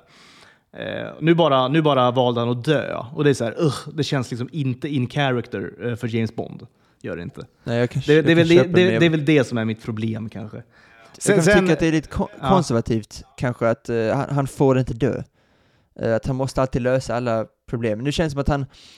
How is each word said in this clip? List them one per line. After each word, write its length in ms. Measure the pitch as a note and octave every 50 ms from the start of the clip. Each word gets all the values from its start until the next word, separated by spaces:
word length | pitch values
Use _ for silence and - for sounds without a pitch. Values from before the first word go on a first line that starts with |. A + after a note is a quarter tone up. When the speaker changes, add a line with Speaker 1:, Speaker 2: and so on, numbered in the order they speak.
| - _ _ - - - - - - - _ _ _ _ -
Speaker 1:
Eh, 360 | - - G#2 G#2 A2 A2+ - - -
nu 140 | D#3 D#3+ E3+
bara, 340 | E3 E3+ D3+ C3+ C3 B2+ B2+
nu 140 | C#3+ D#3+ D#3
bara 280 | D3+ C#3 C3 B2 B2
valde 300 | A#2+ C3 B2 B2 A#2+ A#2+
han 80 | A#2+ A#2+
att 160 | B2 B2 A2+
dö. 320 | A#2+ D3+ B2+ G#2 - - - - A#2 D3+
Och 100 | - D3
det 60 | C#3+
är 40 | C3+
så 100 | - A#2+
här, 100 | A2+ - -
ugh, 160 | E3+ D3 A#2 - - D3+ C#3+
det 80 | D#3 C3+
känns 260 | - D3+ C3+ A#2+ -
liksom 180 | C3 A2+ B2 D3+ -
inte 360 | E3 C3+ C3 B2 B2 - D3
in 200 | D3 C3 B2 A#2+
character, 600 | - D3 C#3+ C3+ B2+ B2 A2+ - - G2 G2 F2+ - - G2 A#2+
eh, 60 | A#2
för 120 | A2 - A2+
James 260 | A2 A2+ A2+ G#2 -
Bond. 320 | - E2+ - - - - - _ _ _ _ _ _ -
Gör 140 | G#2+ F2
det 60 | E2 F2
inte. 240 | - - - B2 - _ _ _
Speaker 2:
Nej, 140 | B2 A#2 A#2+
jag 120 | B2 B2
kanske, 220 | - C3+ C3 - D3
Speaker 1:
Det, 100 | D#3+ D3+
det 60 | D#3 E3
är 40 |
Speaker 2:
jag 0 |
Speaker 1:
väl 120 | E3 E3+ E3
Speaker 2:
kan 80 | E3+
Speaker 1:
det, 60 | - -
Speaker 2:
köpa 120 | F3+ F3 F#3
Speaker 1:
det, 120 | F3+ F#3 -
Speaker 2:
mer. 80 | -
Speaker 1:
det 60 | E3
är 40 | E3
väl 140 | D#3+ D#3 C#3+
det 200 | D3 D#3 C#3+ A#2+
som 140 | - B2 A#2
är 60 | A2
mitt 180 | A2 A2 G#2+ -
problem, 460 | B2 A2+ G#2+ A2 A2+ A2 A2 G#2+ A2+
kanske. 280 | - G#2 G#2+ G#2+ A2+
Speaker 2:
Jag 680 | A#2 - _ _ _ _ _ _ - - - - - -
Speaker 1:
Sen, 120 | - G#3
Speaker 2:
kan 100 | G3 D#3
Speaker 1:
sen 160 | F#3 G#3 G3+
Speaker 2:
tycka 120 | F#3+ F3+ D#3+
att 60 | -
det 80 | E3+
är 60 | D#3+ D3+
lite 160 | D#3+ C#3 -
ko-, 200 | - - G3 - - -
Speaker 1:
Ja. 80 | - C3
Speaker 2:
konservativt, 720 | C3+ F3+ D#3 - A#2 A#2 A2+ - A#2+ A2 G#2 - - - - - _
kanske, 320 | - - B2 A#2+ - A#2+ A2+
att, 200 | A#2 - _ -
eh, 200 | A#2+ A#2 A2+ A2 G2+
han, 140 | C#3 C3+ -
han 160 | C#3+ C#3+ C#3
får 320 | C3 - - D3 C3+ C3 B2+
inte 160 | B2+ - B2+
dö. 280 | A2+ C3+ A#2+ - - - - _ _ _ _ _ _ _ _ _ _ _ _ _ -
Eh, 140 | - A2+ A2+
att 120 | A2 -
han 100 | - C3
måste 240 | B2+ C3+ C3+ - C#3 C3
alltid 200 | C3 - C3+ A#2+
lösa 320 | B2 B2+ C3 B2+ - A2+
alla 300 | A#2+ B2+ A#2+ A2+ A2 G#2+ - _ _ _ -
problem. 280 | - A#2 A#2 A2+ G#2 G#2+
Nu 140 | B2+ D3 C#3+
känns 140 | - E3+
det 60 | D#3 C#3
som 80 | C#3
att 80 | C#3+ -
han 180 | D3+ C#3+ C3+ - - - - - -